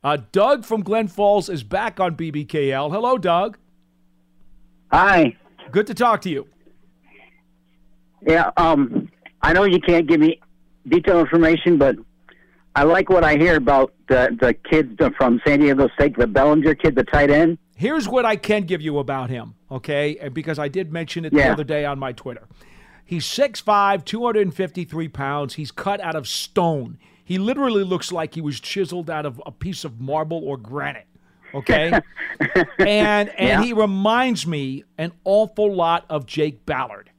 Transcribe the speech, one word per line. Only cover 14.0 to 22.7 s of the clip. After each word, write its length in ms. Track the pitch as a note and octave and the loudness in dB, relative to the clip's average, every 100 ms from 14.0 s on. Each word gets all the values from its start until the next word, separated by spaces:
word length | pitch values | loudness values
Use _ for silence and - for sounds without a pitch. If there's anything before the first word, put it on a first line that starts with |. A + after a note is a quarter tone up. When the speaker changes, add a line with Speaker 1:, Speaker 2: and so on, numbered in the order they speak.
| - | 0
Speaker 2:
the, 280 | B2+ B2+ A#2 | 2 2 2
the 120 | B2+ | 0
kid 460 | A2+ - D#3 C3+ A2 C#3 - | 0 0 0 0 0 -2 2
from 240 | B2+ A#2 D3 | 2 2 2
San 140 | C#3+ | 4
Diego 280 | D3 C3+ C3 | 4 4 2
State, 240 | - C#3+ A#2+ | 2 0 2
the 80 | A#2+ | 2
Bellinger 480 | A#2+ C#3+ D3+ D3+ | 4 4 4 4
kid, 220 | D3 D#3+ C3 | 2 2 2
the 80 | |
tight 260 | B2 D3 C#3+ | 0 2 4
end. 280 | D3 E3 E3+ _ - | 6 4 0 _ -6
Speaker 1:
Here's 320 | G3 D#4 G#3 | -2 -2 0
what 180 | B3+ A#3 | 0 0
I 100 | G#3+ | -2
can 260 | - G#3 | 0 -2
give 180 | F3 F3 | 0 -4
you 160 | D3+ D3 | -2 -4
about 320 | C#3 C3+ B2+ | -4 -6 -6
him, 240 | B2 A2 - _ | -8 -12 -20 _
okay? 480 | C3 - D3 D3 D3+ | -12 -4 -2 -2 -4
And 140 | C#3+ | -10
because 240 | B2+ D#3 D3+ | -10 -8 -6
I 100 | C#3+ | -6
did 240 | F3 E3+ | -6 -8
mention 320 | E3 D#3+ F3 | -8 -8 -8
it 80 | D#3+ | -2
the 60 | D3 | 2
Speaker 2:
Yeah. 140 | C3+ | 2
Speaker 1:
other 120 | D3+ | 0
day 200 | C#3+ D3+ | -4 -4
on 140 | C#3+ C#3 | -4 -6
my 140 | C3 | -10
Twitter. 340 | A#2+ C3 A#2 A#2 - - | -12 -14 -16 _ -20 -20